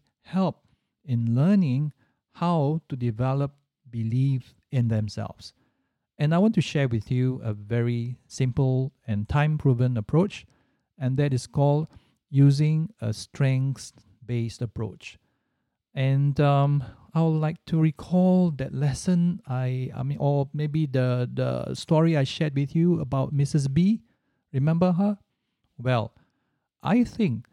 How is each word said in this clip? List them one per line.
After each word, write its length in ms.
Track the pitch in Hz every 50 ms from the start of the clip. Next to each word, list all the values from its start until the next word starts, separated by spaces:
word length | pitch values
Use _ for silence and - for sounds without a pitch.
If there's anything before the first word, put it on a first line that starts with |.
| _ _ _ _ _
help 440 | - - 190 190 156 - _ _ _ _ _ _ _ _ _ _
in 320 | 151 123 117 117 113 117
learning 560 | 123 143 180 208 202 180 135 123 135 151 147 - _ _ _ _ _ _ _ _
how 480 | - 170 175 175 160 139 139 156 160 - -
to 80 | 147
develop 580 | 127 120 120 110 110 127 131 135 139 143 139 - _ _ _ _ _ _ 123
belief 680 | 117 117 113 113 113 127 135 139 135 127 - - _ _ _ _ -
in 160 | 131 120 117
themselves. 640 | 113 107 107 104 - - 107 - - - - - - _ _ _ _ _ _ _ _ _ _ _ _ -
And 160 | 151 151 165
I 40 | 175
want 180 | 196 220 226
to 40 | 190
share 280 | 139 - - 147 139 127
with 240 | 117 110 - - 131
you 280 | 127 127 127 127 - 117
a 100 | 117 107
very 640 | 104 104 104 117 120 120 120 120 117 117 123 123 - _
simple 680 | - - - 135 127 117 - 135 131 131 131 131 139 - _ _
and 220 | 117 107 104 104 -
time-proven 680 | - 147 147 156 156 151 - 139 127 117 127 127 123
approach, 500 | 113 104 - - 156 190 208 - - - - _ _ _ _ _ _ _ _ _ -
and 180 | 139 127 131
that 160 | 135 147 143 131
is 140 | 123 -
called 400 | - - 147 143 143 143 151 160 - - - _ _ _ _ _ -
using 640 | 143 135 139 143 139 139 151 156 156 156 160 - - -
a 120 | 113 110 107
strengths-based 1500 | - - - - - 143 135 131 131 131 139 135 - - - - _ _ _ _ _ - 110 123 120 117 113 - -
approach. 560 | 123 107 - - 113 107 - - - - - - _ _ _ _ _ _ _ _ _ _ _ _ _ _ -
And, 440 | 143 131 135 135 139 143 143 135 160
um, 460 | 147 143 143 139 139 143 143 143 123 - - - - - -
I 80 | 160 165
would 180 | 160 160 156
like 240 | 151 156 165 - _
to 140 | - 165 160
recall 680 | 160 160 147 - - - 175 180 180 185 185 185 180 170 151
that 220 | 127 135 135 135
lesson 680 | 131 143 143 131 - - 185 180 175 175 175 175 - - 135
I, 420 | 127 127 131 127 127 127 127 131 -
I 60 | 127 131
mean, 160 | 139 143 -
or 280 | 143 143 143 143 139 143 -
maybe 320 | 147 151 151 143 156 156
the, 440 | 139 123 131 127 127 123 123 123 123 127
the 420 | 127 127 127 127 123 - - 131
story 420 | - - - 165 156 165 165 165
I 80 | 143 135
shared 300 | - - - 160 151 139
with 220 | 139 143 139 -
you 240 | 165 165 180 170 165
about 320 | 151 123 135 135 131 - 151
Missus 340 | 139 143 139 - 151 135
B. 360 | 139 135 151 180 196 226 - - _ _ _ _ _ _ _ _ _ -
Remember 400 | 131 135 156 165 165 185 180 180
her? 260 | 165 202 208 208 - _ _ _ _ _ _ _ _ _ _ _ -
Well, 340 | 117 127 127 117 107 110 _ _ _ _ _ _ _ _ _ _ _ _ _ _ -
I 200 | - 185 247 240
think 440 | - - - 220 160 117 113 - _